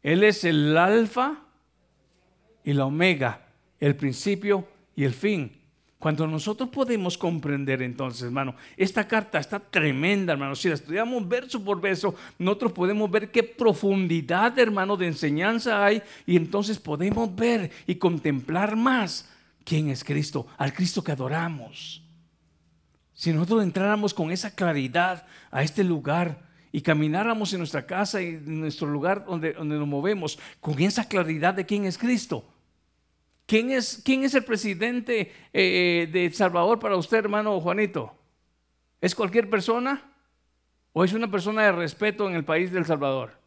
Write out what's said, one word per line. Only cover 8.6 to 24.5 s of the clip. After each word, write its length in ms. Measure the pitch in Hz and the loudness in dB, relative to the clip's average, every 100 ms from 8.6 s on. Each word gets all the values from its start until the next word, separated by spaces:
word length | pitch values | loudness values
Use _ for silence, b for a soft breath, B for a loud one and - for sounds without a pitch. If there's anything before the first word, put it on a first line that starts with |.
| B B | B B
esta 320 | 190 226 202 | 0 0 0
carta 320 | 220 202 160 | -2 0 -4
está 180 | 143 202 | -4 -10
tremenda, 760 | - 185 151 131 165 202 180 | -4 0 0 2 0 0 0
hermano. 200 | 143 139 | -2 -4
Si 140 | 135 185 | -2 -2
la 60 | 143 | -2
estudiamos 500 | 139 180 233 247 180 | -4 -4 -2 -4 -2
verso 380 | 247 254 254 | -4 -4 -6
por 160 | 196 190 | -2 -2
verso, 340 | 196 185 202 B B B | 0 0 -2 B B B
nosotros 320 | 185 208 233 | -2 0 0
podemos 400 | 175 185 208 208 | 0 0 2 2
ver 220 | 214 214 | 0 2
qué 100 | 233 | 0
profundidad, 1120 | 233 - 233 190 196 196 180 165 135 175 226 262 | 0 2 2 4 2 2 2 0 0 2 2 4
hermano, 400 | 226 202 190 202 | 4 4 0 0
de 120 | 180 | 0
enseñanza 760 | 147 156 151 196 226 233 208 | 0 0 2 2 0 0 4
hay. 160 | 202 220 B B | 4 4 B B
Y 120 | - 175 | 2 2
entonces 420 | 160 202 208 208 | 4 -2 0 -4
podemos 560 | - 147 190 214 226 | -4 -2 0 0 -2
ver 380 | 185 233 233 175 B - | 0 2 2 -2 B -6
y 80 | 175 | 0
contemplar 800 | 185 165 151 139 127 170 208 220 | 2 2 -2 -2 -2 0 0 2
más 520 | 247 254 185 - - b b b | 2 2 0 -6 -12 b b b
quién 240 | - 156 151 | -2 0 0
es 160 | 131 | -4
Cristo, 420 | - 147 147 143 120 B | -4 -4 -2 -6 -10 B
al 140 | 135 | -4
Cristo 300 | - 180 - | 0 -2 0
que 80 | - | -4
adoramos. 960 | 139 131 156 170 147 110 - - - - - _ _ _ _ _ _ _ _ _ | -4 -2 -2 -4 -8 -12 -16 -16 -18 -20 -20 _ _ _ _ _ _ _ _ _
Si 200 | - 165 | -6 0
nosotros 320 | 156 175 226 | 0 2 2
entráramos 500 | 190 185 196 214 208 | 2 0 0 2 0
con 160 | - 160 | -2 -4
esa 240 | 180 208 | -4 -6